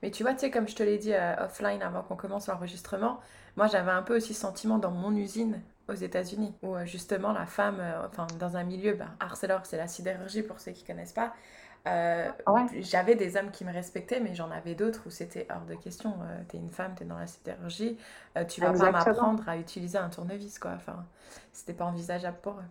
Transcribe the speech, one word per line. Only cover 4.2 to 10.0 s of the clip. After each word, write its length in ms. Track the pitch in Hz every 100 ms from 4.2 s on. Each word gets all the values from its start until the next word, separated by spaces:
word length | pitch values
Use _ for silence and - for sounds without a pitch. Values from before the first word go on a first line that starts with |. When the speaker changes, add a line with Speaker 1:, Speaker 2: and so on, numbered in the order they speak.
| 220 214
Speaker 1:
ce 60 |
sentiment 360 | 202 190 220 220
dans 140 | 190
mon 240 | 175 190 208
usine 440 | 202 220 226 196 - _ -
aux 60 | 196
États-Unis, 580 | 180 180 180 202 208 -
où, 140 | 190 185
euh, 100 | 175
justement 460 | 180 - 196 202
la 160 | 208 170
femme, 300 | - 202 202
euh, 260 | 175 165 -
enfin 220 | - 165 165
dans 160 | 175 175
un 80 |
milieu, 300 | 175 185 202
bah, 120 | 208 - -
Arcelor, 420 | - - 190 190
c'est 140 | - 165
la 100 | 170
sidérurgie 560 | -